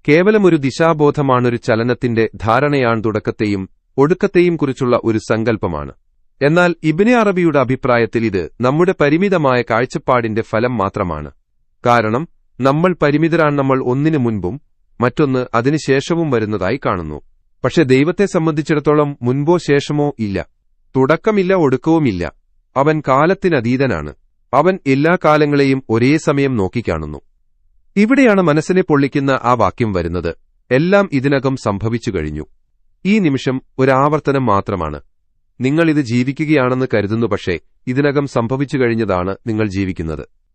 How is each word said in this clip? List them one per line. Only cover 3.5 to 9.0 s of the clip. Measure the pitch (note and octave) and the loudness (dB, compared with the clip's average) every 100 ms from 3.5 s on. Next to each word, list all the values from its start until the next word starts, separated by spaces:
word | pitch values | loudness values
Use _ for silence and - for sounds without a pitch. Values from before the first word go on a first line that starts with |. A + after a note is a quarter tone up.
| G2 F#2+ _ _ - | -2 -6 _ _ 0
ഒടുക്കത്തെയും | D3 F#3 G3+ F3 F3 E3 | 2 2 0 2 2 0
കുറിച്ചുള്ള | C#3 B2+ B2 A#2 | -2 -2 0 0
ഒരു | A2+ G#2+ | 0 -2
സങ്കല്പമാണ്. | - A2+ A2+ G#2+ F#2+ D2+ C#2 - _ _ _ _ | -2 -2 -2 -2 -4 -6 -10 -16 _ _ _ _
എന്നാൽ | C#3+ E3+ F3 - | 0 2 2 0
ഇബ്നു | D#3 D#3 G#3+ | -2 0 2
അറബിയുടെ | B3 G#3 F3+ E3+ C#3+ | 2 2 0 0 2
അഭിപ്രായത്തിൽ | A#2+ C3 B2+ A#2+ A2+ A#2 A2+ | 0 -2 0 0 0 0 -2
ഇത് | F#2+ D#2+ - | -2 -6 -4
നമ്മുടെ | B2 D3+ F3+ F3+ | 0 2 2 2